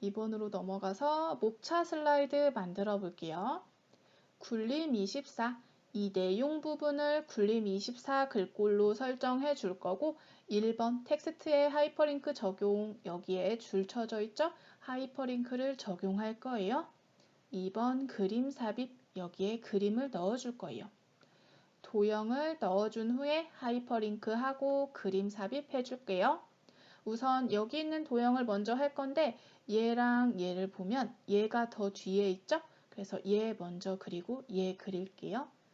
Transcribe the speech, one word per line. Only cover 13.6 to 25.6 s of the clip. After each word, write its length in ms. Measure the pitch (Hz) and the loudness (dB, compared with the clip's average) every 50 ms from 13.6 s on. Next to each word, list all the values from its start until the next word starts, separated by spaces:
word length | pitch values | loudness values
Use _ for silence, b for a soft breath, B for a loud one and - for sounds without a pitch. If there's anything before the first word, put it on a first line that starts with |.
| - - - 190 196 | -4 -2 0 0 0
쳐져 340 | 190 - 247 226 226 233 214 208 | 0 -2 -4 -4 -4 -2 -4 -4
있죠? 300 | 220 - - 302 339 339 B B B B B | -2 0 0 0 0 -2 B B B B B
하이퍼링크를 960 | - - 254 262 262 262 - - 269 247 247 247 240 240 247 247 262 269 269 | -10 -8 -6 -6 -6 -6 -6 -4 -4 -2 -2 -2 -2 -2 -2 -2 -2 -2 -2
적용할 640 | 254 - 214 185 175 - 190 190 202 220 220 220 226 | -4 -4 -6 -6 -2 -2 0 0 0 0 -2 -4 -6
거예요. 460 | - 262 254 226 185 190 240 208 233 - - _ _ _ _ _ b b b b _ _ | -6 -4 -2 -2 0 0 0 -2 -2 -4 -12 _ _ _ _ _ b b b b _ _
이 200 | - 190 185 190 | -6 -6 -4 -4
번 360 | 190 220 233 247 262 262 269 | -2 0 0 2 0 0 -2
그림 440 | 262 - - 196 190 214 233 254 277 | -4 -2 0 0 0 2 0 0 -2
삽입, 400 | 277 254 247 214 208 240 254 254 - - _ _ - | -2 -4 -4 -4 -2 -4 -6 -8 -8 -16 _ _ -10
여기에 440 | 190 180 175 175 - 190 202 220 233 | -8 -8 -8 -6 -4 -2 -2 -2 -4
그림을 500 | 226 - - 196 202 208 208 233 277 277 | -4 -2 0 2 2 2 2 0 0 -2
넣어 260 | 240 175 175 190 233 | -2 -2 0 0 0
줄 220 | 254 - 247 240 - | 0 -2 -6 -8 -8
거예요. 320 | - 156 131 - - 208 - _ _ _ _ _ b b b b b b b b b b b b - | -8 -8 -8 -8 -10 -12 -16 _ _ _ _ _ b b b b b b b b b b b b -10
도형을 720 | - - 208 208 214 214 214 214 220 240 277 302 320 320 311 | -2 0 2 4 4 2 2 0 0 0 0 0 -2 -2 -2
넣어준 520 | - 185 180 196 208 220 214 226 220 226 240 | 0 2 2 2 2 0 0 -2 -2 0 0
후에 360 | 254 285 285 302 320 330 320 - - | 0 0 0 0 0 -2 -4 -8 -6
하이퍼링크하고 1300 | 262 240 240 247 247 - 247 226 214 214 208 214 - 220 220 233 254 269 269 269 277 277 277 277 277 277 277 | -4 -2 -2 -2 -2 -2 -2 -2 -2 -2 -4 -4 -4 -2 -2 0 0 -2 -2 -2 0 0 2 2 0 -2 -4
그림 380 | - - 196 190 190 196 202 | -6 -4 -2 0 0 0 -2
삽입해 540 | 202 214 196 196 - 285 | -4 -6 -6 -4 -4 -6